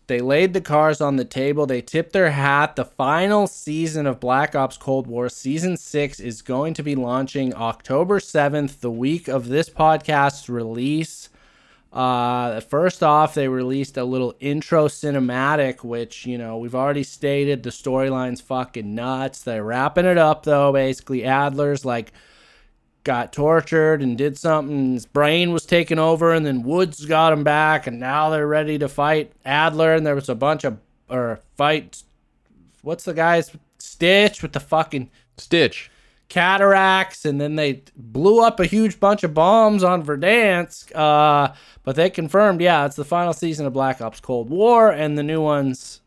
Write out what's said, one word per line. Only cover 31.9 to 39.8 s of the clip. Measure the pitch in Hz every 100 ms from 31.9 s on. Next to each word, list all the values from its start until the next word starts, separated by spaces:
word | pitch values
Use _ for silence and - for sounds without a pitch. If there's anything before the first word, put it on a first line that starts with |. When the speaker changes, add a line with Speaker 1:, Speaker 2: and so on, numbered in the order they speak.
| - _ _ _ _ _ _ _ _
Speaker 1:
what's | 139 170
the | 190
guy's, | 160 165 170 - - _ _
Stitch | - - 170 196 208 -
with | 156
the | 139
fucking | - 160 160 139 123 _ _ -
Speaker 2:
Stitch. | - 170 120 - - _ _ _ _
Speaker 1:
cataracts, | 180 175 196 196 196 190 190 185 - 151
and | 143
then | 147 156
they | 147 131 _
blew | - 117 120 185 226
up | 226 226
a |
huge | 170 208 220 -
bunch | 196 208
of | 170
bombs | 151 170 226 220 208